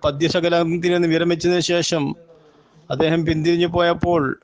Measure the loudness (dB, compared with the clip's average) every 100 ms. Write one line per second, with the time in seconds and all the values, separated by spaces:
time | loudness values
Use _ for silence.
0 | -4 -2 -2 0 0 0 0 -2 0 0
1 | 2 2 0 0 0 0 0 0 0 -2
2 | -2 -6 -14 -20 -20 -20 _ _ -8 -2
3 | 0 0 0 0 0 2 0 2 0 0
4 | 0 0 0 -4